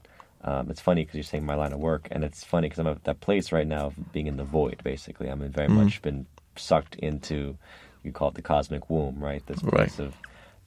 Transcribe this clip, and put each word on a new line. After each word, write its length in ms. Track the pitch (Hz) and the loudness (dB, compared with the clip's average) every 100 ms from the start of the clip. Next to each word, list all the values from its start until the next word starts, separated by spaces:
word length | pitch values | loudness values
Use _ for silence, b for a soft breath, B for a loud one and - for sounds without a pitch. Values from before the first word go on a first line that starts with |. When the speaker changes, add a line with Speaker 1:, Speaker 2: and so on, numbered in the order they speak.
| b b b _ | b b b _
Speaker 1:
Um, 260 | - 69 64 | -4 -2 -2
it's 120 | - | -2
funny 220 | - 87 78 | 2 2 2
'cause 100 | 76 | -6
you're 80 | |
saying 220 | 73 78 73 | -6 -4 -2
my 100 | 73 | 0
line 180 | 73 | -2
of 60 | 71 | -2
work, 280 | 80 78 - | 0 0 -2
and 120 | - | -4
it's 200 | 76 - | -4 -6
funny 260 | - 87 78 | -2 0 0
'cause 100 | 78 | 0
I'm 80 | 80 | -2
at 160 | 73 - | -2 -2
that 160 | 82 | -2
place 300 | - 101 - | 2 2 2
right 160 | 82 78 | 2 2
now 200 | 76 71 | 0 -4
of 240 | 76 82 | -6 -8
being 140 | 78 76 | -4 -4
in 100 | 69 | -4
the 60 | |
void, 380 | 69 78 69 - | -2 2 2 0
basically. 460 | - 67 - - 65 | -6 -6 -8 -10 -6
I'm 100 | 69 71 | -6 -4
very 180 | 73 73 | 0 6
Speaker 2:
Mm-hmm. 160 | 104 | 6
Speaker 1:
much 180 | 101 98 | 6 4
been 240 | 76 69 65 - - - | -2 -4 -8 -16 -20 -10
sucked 400 | - 82 - - | 2 4 4 -4
into, 600 | 76 73 - 76 69 69 b b b b | -4 -4 -4 -4 -4 -8 b b b b
you 80 | 73 | -10
call 180 | - 73 | -2 -2
it 60 | - | -2
the 60 | |
cosmic 480 | - 73 69 71 - | 2 2 2 -4 0
womb, 280 | 80 73 69 | 0 0 -2
right? 260 | 73 71 - | -4 -4 -6
This 140 | - | -4
Speaker 2:
Right. 100 | - | 2
Speaker 1:
place 260 | - - - | 4 4 0
of 160 | 71 - b b b b | -8 -10 b b b b